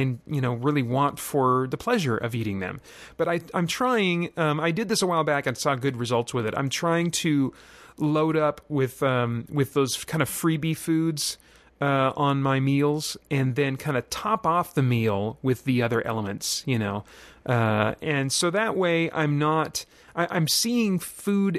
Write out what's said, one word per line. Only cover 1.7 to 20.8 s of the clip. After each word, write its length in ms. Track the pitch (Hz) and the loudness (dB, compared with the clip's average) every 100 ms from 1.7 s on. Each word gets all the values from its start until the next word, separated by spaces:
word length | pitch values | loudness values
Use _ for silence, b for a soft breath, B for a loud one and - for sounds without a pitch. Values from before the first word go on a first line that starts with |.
the 60 | 127 | -4
pleasure 380 | - 240 147 113 | 0 0 0 -2
of 200 | 120 117 | -2 -2
eating 240 | 104 98 | -4 -4
them. 220 | 92 98 B B B B | -6 -10 B B B B
But 100 | 165 | -2
I, 140 | 170 170 196 | -2 -2 -2
I'm 100 | 170 | -2
trying, 640 | - 254 240 190 170 175 - | 0 2 2 2 0 -2 0
um, 220 | 156 151 | 0 2
I 100 | 165 | 0
did 200 | 165 214 | 0 0
this 120 | 208 | 0
a 60 | 185 | 2
while 160 | 165 | 2
back 240 | 147 143 135 | 2 0 0
and 100 | 117 | -2
saw 160 | 151 | 0
good 240 | 135 139 123 | 0 0 -2
results 380 | 120 120 117 127 | 0 0 0 -2
with 100 | 110 | -2
it. 80 | 120 | 0
I'm 140 | 139 | -2
trying 400 | - 170 165 170 | 0 0 2 0
to 400 | - 170 143 131 - B B B B | 0 2 2 0 -4 B B B B
load 400 | 151 156 160 156 | 0 2 2 2
up 240 | 151 147 - | 0 -2 -4
with, 320 | 147 131 - | -2 -2 0
um, 460 | 135 127 120 117 117 | 0 2 0 -2 -4
with 220 | 147 135 | -2 0
those 300 | 143 135 - - | 2 0 -2 -4
kind 160 | 160 | -2
of 80 | 135 | -2
freebie 480 | - 165 160 160 151 | 0 0 0 -2 -4
foods, 600 | - 160 165 151 - - b b b - | -2 0 0 -2 -6 -8 b b b -4
uh, 320 | 143 135 131 - | 0 2 2 2
on 280 | 143 139 | 2 2
my 160 | 139 135 | 2 2
meals, 580 | 135 139 147 151 - - - | 2 2 2 0 -4 -8 -4
and 240 | 139 131 120 | 0 0 0
then 200 | 139 131 | -2 -2
kinda 280 | 151 131 | -2 -4
top 420 | - - 208 214 160 | -4 -6 -2 -2 0
off 300 | 175 - - | 0 0 0
the 80 | |
meal 560 | 127 120 113 98 107 - | 2 2 2 0 -2 -2
with 240 | 131 120 135 | -2 -2 0
the 160 | 123 | 0
other 240 | 117 117 - | 2 0 0
elements, 560 | 110 101 104 - - - | -2 -4 -6 -6 -4 -2
you 100 | 120 | 0
know? 260 | 104 104 - B B B | 0 -4 -8 B B B
Uh, 520 | - 120 113 107 107 - | -2 0 2 2 0 -2
and 280 | 156 143 135 | -2 -2 0
so 200 | - 175 | 0 0
that 260 | 190 220 - | 0 0 0
way 320 | 180 165 165 | 2 2 0
I'm 280 | - 151 147 | 0 0 2
not, 440 | 151 160 151 - - B B - | 2 2 0 -6 -10 B B -4
I, 120 | 170 | -2
I'm 180 | 180 156 | 0 0
seeing 520 | - 233 240 | 0 0 2